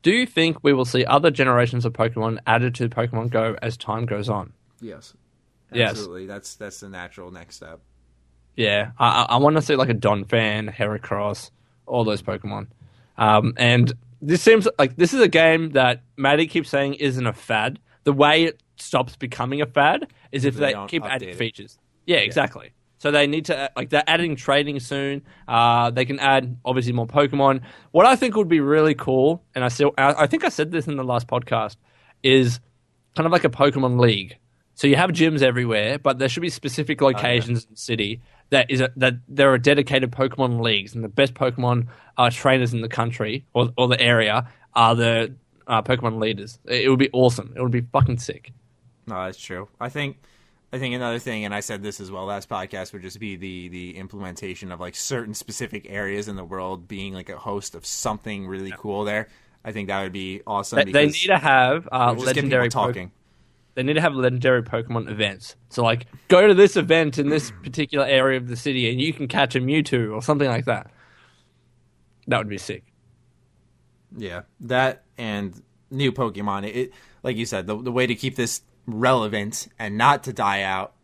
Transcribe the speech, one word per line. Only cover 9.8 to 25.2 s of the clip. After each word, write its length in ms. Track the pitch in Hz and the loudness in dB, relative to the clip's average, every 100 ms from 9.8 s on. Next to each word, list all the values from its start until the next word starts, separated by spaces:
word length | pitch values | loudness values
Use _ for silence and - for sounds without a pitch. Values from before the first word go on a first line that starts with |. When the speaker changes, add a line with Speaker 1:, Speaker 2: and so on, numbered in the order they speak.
| 131 | 2
Speaker 1:
a 40 | |
Donphan, 800 | 110 104 101 98 117 110 107 107 | 0 0 0 0 0 0 -2 -6
Heracross, 760 | 104 104 107 - 101 104 110 - _ _ _ - | -6 -4 -4 -6 -4 -4 -6 -12 _ _ _ -6
all 180 | 123 | -2
those 180 | 110 101 | -2 -2
Pokemon. 460 | - 98 104 101 104 _ - _ _ - | -6 -8 -8 -12 -12 _ -20 _ _ 0
Um, 360 | 107 107 117 - | 4 4 4 2
and 340 | 120 123 120 - - - | 4 6 4 0 -16 -12
this 200 | 147 170 | -2 4
seems 260 | - 226 190 - | 6 6 4 2
like 180 | 135 127 | 0 2
this 180 | 175 | 0
is 60 | 269 | 4
a 60 | 220 | 4
game 440 | 160 160 160 160 | 6 6 4 2
that 320 | 139 127 123 _ - | 2 2 0 _ -2
Maddie 300 | 135 147 160 | 2 2 2
keeps 220 | 170 - | -2 -2
saying 260 | 139 139 139 | -2 -2 -2
isn't 300 | 143 127 120 | -2 -2 -4
a 60 | |
fad. 460 | 107 - 110 113 131 _ _ - | -6 -4 -2 -2 -6 _ _ -2
The 80 | |
way 320 | 139 147 160 165 | 4 6 6 2
it 160 | - _ _ | -2 _ _
stops 380 | - 135 123 - | -4 -2 -4 -8
becoming 460 | 127 - 123 143 | -12 -6 -6 -4
a 40 | 147 | -2
fad 420 | 143 143 233 302 _ _ | 4 4 2 -4 _ _
is 140 | 139 139 | -2 -2
if 100 | 123 | 0
Speaker 2:
They 120 | 143 | -2
Speaker 1:
they 40 | |
Speaker 2:
don't 140 | 107 101 | -2 -6
Speaker 1:
keep 160 | 165 110 | -6 -4
adding 240 | 131 95 | -6 -6
Speaker 2:
update 40 | |
it. 40 | 87 | -6
Speaker 1:
features. 400 | 117 - 101 _ _ _ - | -8 -8 -20 _ _ _ 0
Yeah, 120 | 170 | 0
Speaker 2:
Yeah. 60 | |
Speaker 1:
exactly. 480 | 107 135 131 - - _ _ _ | 2 0 -2 -6 -20 _ _ _
So 140 | 147 | 0
they 160 | 147 143 | 2 2
need 180 | 151 156 | 0 -4
to, 120 | 143 | -4
uh, 100 | 139 - | -4 -8
like, 120 | 123 | -2
they're 120 | 147 - | 0 2
adding 280 | 165 170 139 | 0 0 -4
trading 460 | - 143 147 143 | 0 0 0 -6
soon. 400 | 123 139 139 139 | -6 -6 -6 -6